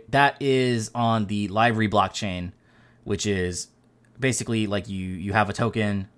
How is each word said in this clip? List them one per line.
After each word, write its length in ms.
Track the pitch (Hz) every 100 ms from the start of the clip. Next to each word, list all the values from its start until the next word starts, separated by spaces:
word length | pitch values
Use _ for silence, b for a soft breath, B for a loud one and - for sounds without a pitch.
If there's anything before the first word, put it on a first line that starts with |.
| -
That 300 | 135 143 -
is 480 | 139 131 127 120 107 120
on 300 | 117 113 101
the 240 | 104 101
LBRY 400 | 104 117 110 110
blockchain, 640 | 101 95 - 104 90 90 - b b b b
which 220 | - 101 104
is 420 | 98 90 87 - _ _ _ _ -
basically, 500 | 131 123 - 113 104
like, 200 | 101 90
you, 180 | 95 92
you 280 | 92 98
have 160 | 107 101
a 40 |
token, 540 | 98 117 113 104 101 95